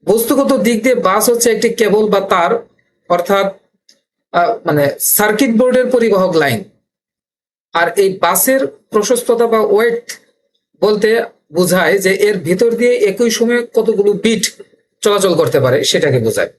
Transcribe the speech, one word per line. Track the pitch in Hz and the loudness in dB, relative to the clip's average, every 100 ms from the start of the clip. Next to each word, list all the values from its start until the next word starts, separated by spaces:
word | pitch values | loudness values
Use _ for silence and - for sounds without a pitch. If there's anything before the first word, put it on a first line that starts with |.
| - | 0
বস্তুগত | 220 233 269 269 262 202 | -2 0 0 0 0 0
দিক | 226 | 0
দিয়ে | 262 | 0
বাস | 240 185 202 214 | 0 0 0 0
হচ্ছে | 233 240 | 0 0
একটি | 214 226 226 | 0 -2 0
কেবল | 214 208 214 | 0 2 2
বা | 196 | 0
তার, | 190 190 175 226 - _ _ _ _ | 0 0 0 -2 -6 _ _ _ _
অর্থাৎ, | 175 175 196 196 - _ _ _ _ _ _ _ | -4 0 -2 -2 -6 _ _ _ _ _ _ _
আহ, | 175 170 - | -2 0 -2
মানে | 170 147 143 - | -2 0 0 -2
সার্কিট | - - 208 208 262 226 | -4 0 0 0 0 2
বোর্ডের | 254 254 247 | 2 2 2
পরিবাহক | 254 226 196 185 165 | 0 2 2 2 0
লাইন। | 143 113 95 _ _ _ _ _ _ _ _ _ _ | 0 -2 -8 _ _ _ _ _ _ _ _ _ _
আর | 165 170 202 | -2 -2 0
এই | 196 185 | 0 0
বাসের | 170 185 - 269 269 - _ | -2 0 0 0 -2 -8 _
প্রশস্ততা | 220 208 240 - 226 233 | -2 0 -2 0 0 2
বা | 220 214 | 2 2
ওয়েডথ | 202 233 233 - - _ _ _ _ _ _ | 2 0 -2 -8 -20 _ _ _ _ _ _
বলতে | 202 214 214 226 - _ _ | -2 0 0 0 -4 _ _
বোঝায় | 156 180 180 165 196 | -2 0 2 2 0
যে | 185 | 0
এর | 190 202 196 | 0 0 0
ভিতর | 151 185 233 | -2 0 0
দিয়ে | 226 240 247 208 | 2 0 2 0
একই | 190 240 | 0 -2
সময়ে | 220 233 240 233 | 0 0 -2 -2
কতগুলো | - 220 196 202 | -2 0 0 0
বিট | 202 226 214 - - - _ _ _ | 0 0 -2 -4 -10 -20 _ _ _
চলাচল | 214 202 190 160 | -2 0 0 0
করতে | 147 147 | 0 0
পারে | 127 139 | 2 0
সেটাকে | - 180 151 127 110 | 0 0 0 0 -2
বোঝায়। | 98 85 | -2 -4